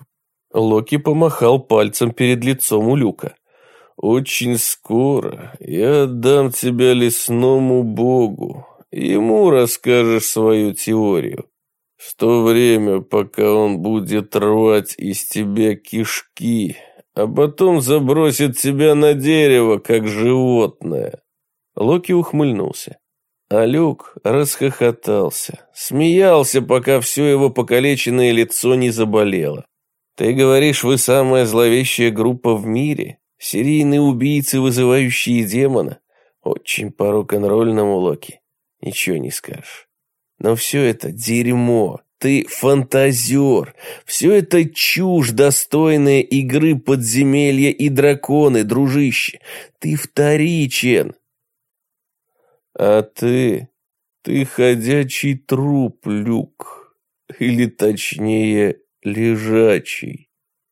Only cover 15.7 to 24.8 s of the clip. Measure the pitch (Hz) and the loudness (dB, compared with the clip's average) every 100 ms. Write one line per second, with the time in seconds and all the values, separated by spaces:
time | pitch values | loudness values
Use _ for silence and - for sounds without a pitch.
15.7 | 101 - 113 107 - - - 117 117 95 | -2 -6 -6 -6 -8 -12 -8 -4 -2 -4
16.7 | - - _ _ - 107 131 147 151 185 | -8 -18 _ _ -4 -4 0 -2 2 2
17.7 | 170 127 151 135 147 156 127 147 120 - | 2 2 0 2 2 2 2 -2 -2 -4
18.7 | 139 156 147 151 147 135 160 147 127 117 | 2 4 4 4 2 2 2 4 4 4
19.7 | 104 - 113 107 104 117 127 127 120 107 | 0 0 -2 0 -2 0 2 2 2 0
20.7 | - 85 76 55 - _ _ _ _ _ | -2 -8 -6 -6 -10 _ _ _ _ _
21.7 | - 107 175 175 180 165 147 147 107 - | -4 0 0 0 -2 0 0 0 -2 -6
22.7 | - - - _ _ _ _ - 104 113 | -10 -16 -20 _ _ _ _ -4 0 2
23.7 | 147 165 - - - 101 131 143 - 135 | 2 0 -2 -12 -8 -2 0 -2 -2 -4
24.7 | 135 | 0